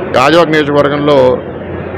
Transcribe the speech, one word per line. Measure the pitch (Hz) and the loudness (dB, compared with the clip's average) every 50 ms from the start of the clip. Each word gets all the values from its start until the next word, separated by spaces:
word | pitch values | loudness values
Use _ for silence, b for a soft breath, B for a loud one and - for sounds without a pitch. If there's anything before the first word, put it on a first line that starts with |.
| - - - | -6 -2 0
గాజువాక | 120 127 147 156 170 170 151 | 0 2 4 4 4 2 2
నియోజకవర్గంలో | 156 156 151 139 147 143 143 143 143 147 143 151 147 139 127 127 123 - - - - - - - - - - - - | 2 0 0 0 0 0 2 0 0 -2 0 2 2 4 4 2 2 0 -4 -8 -12 -12 -10 -10 -10 -10 -10 -10 -8